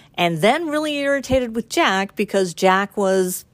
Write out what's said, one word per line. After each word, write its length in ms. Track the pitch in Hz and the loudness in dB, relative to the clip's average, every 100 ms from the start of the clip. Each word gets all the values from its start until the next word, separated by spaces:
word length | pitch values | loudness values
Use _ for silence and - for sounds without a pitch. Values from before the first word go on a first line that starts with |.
| - - | -16 -2
and 260 | 175 165 | -2 2
then 260 | 196 294 330 | 2 2 0
really 280 | 302 302 294 | -2 -2 -2
irritated 600 | 277 277 - 262 247 226 | -2 -2 0 -2 -2 -6
with 140 | - | -4
Jack 460 | 339 294 190 202 - | 0 2 2 -2 -4
because 380 | 202 196 185 | -2 0 -2
Jack 440 | 165 185 185 202 - | 0 2 2 0 -2
was 480 | 190 190 185 180 - | 0 2 0 -4 -12